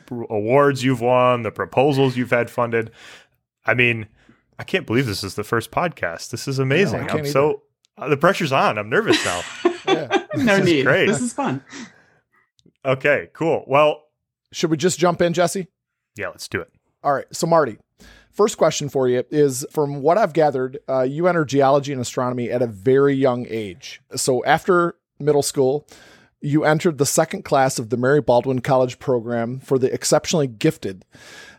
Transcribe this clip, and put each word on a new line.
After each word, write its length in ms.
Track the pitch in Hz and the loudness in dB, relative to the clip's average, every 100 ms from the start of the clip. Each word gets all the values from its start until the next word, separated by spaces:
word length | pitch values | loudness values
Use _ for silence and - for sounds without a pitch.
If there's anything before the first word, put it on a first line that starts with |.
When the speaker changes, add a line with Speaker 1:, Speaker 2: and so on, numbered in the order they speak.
| - | -12
Speaker 1:
pro-, 200 | 120 113 | -10 -6
awards 520 | 107 107 135 143 131 | -4 2 4 4 2
you've 180 | 127 123 | 0 0
won, 420 | 117 127 123 123 | 2 4 4 2
the 80 | 107 | -2
proposals 640 | - 95 - 143 135 135 123 | -6 -2 2 2 2 2 0
you've 140 | 120 | 0
had 180 | 123 117 | 0 0
funded. 400 | - 117 113 113 - - - _ _ _ _ - | -2 -2 -2 -4 -10 -20 -20 _ _ _ _ 0
I 100 | 120 | 2
mean, 320 | 120 113 107 _ _ _ _ - | 2 0 -6 _ _ _ _ -18
I 60 | |
can't 240 | - 190 143 | -6 -4 0
believe 180 | 113 131 | 0 0
this 180 | 92 | -4
is 120 | 98 - | -8 -10
the 80 | |
first 260 | 101 117 - | -4 -4 -4
podcast. 600 | - 175 - 87 82 - | -4 -4 -4 -8 -8 -12
This 160 | 117 - | -10 -6
is 100 | 131 | -4
amazing. 440 | 131 147 190 - | 0 2 0 -2
Speaker 2:
No, 40 | 139 | -4
I 20 | |
can't 120 | 156 | -4
Speaker 1:
I'm 120 | 143 | 0
so, 300 | 139 151 143 _ _ _ - | 2 2 0 _ _ _ -10
Speaker 2:
either. 80 | 131 | -4
Speaker 1:
uh, 20 | |
the 80 | 139 | 2
pressure's 340 | 170 190 160 | 2 2 0
on. 280 | 135 190 107 | 0 0 -2
I'm 100 | 107 | -2
nervous 340 | 156 220 110 | 0 2 0
now. 180 | 101 87 - - | 0 -6 -8 -4
Speaker 2:
<laughs> 120 | 349 - - | -4 -2 -2
Yeah. 380 | 381 - 381 - - | -4 -2 -4 -4 -2
Speaker 3:
No 80 | |
Speaker 1:
This 160 | 247 196 | 2 4
is 60 | 185 | 4
Speaker 3:
need. 180 | 151 127 | 4 4
Speaker 1:
great. 220 | 170 185 | 4 2
Speaker 3:
This 120 | 208 | 0
is 140 | 240 | -4
fun. 300 | - 254 135 - - - _ _ _ _ _ _ _ _ _ 135 | -4 -4 -4 -10 -18 -20 _ _ _ _ _ _ _ _ _ -4
Speaker 1:
Okay, 440 | 131 147 127 85 | 0 0 0 -2
cool. 300 | - 165 117 - | -4 -2 -2 2
Well, 380 | 139 151 147 _ _ _ _ _ | 4 4 0 _ _ _ _ _
Speaker 2:
Should 200 | - 165 | -6 -2
we 60 | 156 | 0
just 200 | 175 - | 0 0
jump 220 | 175 170 | 0 2
in, 120 | 175 | 0
Jesse? 340 | 170 175 196 175 _ _ _ _ - | 2 0 -2 -10 _ _ _ _ -10
Speaker 1:
Yeah, 140 | 92 | -10
let's 180 | - - | -10 -8
do 120 | 98 | -6
it. 120 | 80 _ _ _ | -6 _ _ _
Speaker 2:
All 100 | 147 | -2
right. 120 | 135 - | -2 -4
So, 140 | - 165 | -6 0
Marty, 320 | 165 135 104 _ _ - - _ | 2 2 -4 _ _ -20 -20 _
first 260 | - 208 - | 0 0 2
question 320 | 165 - 143 | 0 0 -4
for 180 | 139 127 | 0 0
you 160 | 123 - | 0 0
is, 360 | 151 143 127 139 | 2 2 0 -6
from 300 | 156 143 143 | -4 -4 -2
what 160 | 135 185 | 0 2
I've 160 | 208 | 2
gathered, 460 | 147 151 139 131 135 - | 2 2 0 -4 -8 -4
uh, 120 | 131 | -2
you 260 | 131 143 180 | -2 0 0
entered 220 | 170 139 | 2 0
geology 420 | 139 135 143 131 | 2 4 4 0
and 100 | 131 | -6
astronomy 480 | 120 - 127 123 117 | -6 -4 -4 -4 -4
at 120 | 123 | -2
a 60 | 120 | -2
very 460 | 101 98 135 143 | -2 2 4 4
young 320 | 135 135 123 120 | 2 0 0 -4
age. 520 | 113 104 87 - - _ 131 | -8 -8 -12 -18 -20 _ -4
So 280 | - 123 131 | -2 0 2
after 500 | 156 - 180 170 - _ - | 2 2 2 0 -4 _ -4
middle 240 | 143 143 | 0 0
school, 440 | 135 147 131 147 - - - - _ _ | 0 0 0 -2 -8 -20 -20 -20 _ _
you 220 | 147 151 | -2 0
entered 340 | 147 156 180 135 | 2 2 0 0
the 80 | 139 | 0
second 380 | - 160 196 | 0 0 -4
class 340 | - 143 131 139 | -2 2 2 -2
of 100 | 110 | -4
the 80 | 120 | -2
Mary 240 | 127 147 | 2 2
Baldwin 400 | 139 123 135 131 | 4 2 2 -2
College 360 | 135 131 127 - | 0 0 0 -4
program 640 | - 123 113 120 117 131 | -2 -2 -2 -4 -4 -8
for 180 | - 135 | -2 0
the 160 | 123 | 0
exceptionally 540 | 127 - 151 - 175 135 | -2 0 0 0 -2 -2
gifted, 580 | 110 156 - 98 95 _ - - - - | -2 -2 -2 -6 -12 _ -20 -20 -20 -20